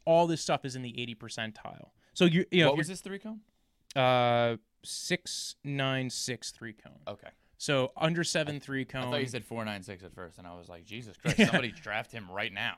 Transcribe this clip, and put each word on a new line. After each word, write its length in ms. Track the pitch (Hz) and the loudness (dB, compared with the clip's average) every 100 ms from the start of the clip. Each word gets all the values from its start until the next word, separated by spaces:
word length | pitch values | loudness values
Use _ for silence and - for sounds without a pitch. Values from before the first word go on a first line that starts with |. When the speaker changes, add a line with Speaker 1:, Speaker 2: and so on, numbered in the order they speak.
Speaker 1:
All 220 | 165 165 170 | 4 6 6
this 160 | 160 | 2
stuff 220 | - 143 135 | 0 0 -2
is 80 | 127 | -8
in 60 | |
the 180 | 123 123 | -8 -6
eighty 140 | 120 | -8
percentile. 760 | 110 113 - 110 107 - - - _ _ | -8 -10 -6 -6 -8 -14 -16 -20 _ _
So 140 | - 175 | 4 6
you, 180 | 165 - | 6 4
you 100 | 180 | 6
know, 60 | 147 | 6
Speaker 2:
What 40 | |
Speaker 1:
if 40 | 151 | 4
Speaker 2:
was 100 | 156 | -2
Speaker 1:
you're 40 | |
Speaker 2:
this 60 | 185 | -6
three 180 | 190 196 | -10 -10
cone? 200 | 220 220 - _ _ _ _ 139 | -10 -14 -18 _ _ _ _ 2
Speaker 1:
Uh, 600 | 127 127 120 120 117 113 - _ | 4 6 6 4 4 0 -8 _
six 760 | - - - 180 - - - - | -12 -10 -2 -4 -4 -8 -8 -10
nine 460 | 143 139 135 131 127 | -6 -2 0 0 -2
six 400 | - - 117 - | -4 -6 -6 -10
three 220 | - 117 | -12 -14
cone. 240 | 110 65 - - | -14 -20 -14 -12
Speaker 2:
Okay. 200 | 104 - - _ _ | -12 -14 -20 _ _
Speaker 1:
So 360 | - 135 127 - | 0 2 0 0
under 280 | 160 170 | 0 2
seven 320 | 160 165 151 143 | 0 0 -2 -4
Speaker 2:
I, 20 | |
Speaker 1:
three 260 | - 135 | -4 -4
cone. 200 | 127 131 | -4 -6
Speaker 2:
I 60 | 123 | -4
thought 80 | 147 | -2
you 80 | 131 | -2
said 160 | 120 | -6
four 200 | - 117 | -6 -6
nine 200 | 107 101 | -4 -6
six 180 | 92 90 | -8 -14
at 100 | 90 | -14
first, 260 | 92 85 90 | -14 -16 -16
and 80 | 87 | -16
I 60 | 87 | -16
was 120 | 85 | -16
like, 160 | 87 | -18
"Jesus 320 | 87 117 113 - | -12 -12 -12 -6
Speaker 1:
<laughs> 60 | |
Speaker 2:
Christ, 160 | 160 - | 0 4
Speaker 1:
Yeah. 80 | 196 | 4
Speaker 2:
somebody 240 | 160 120 | 4 -2
draft 400 | - 110 107 - | -6 -6 -4 -6
him 180 | 117 90 | -12 -10
right 240 | 98 110 | -6 -6
now." 220 | 98 117 | -4 -6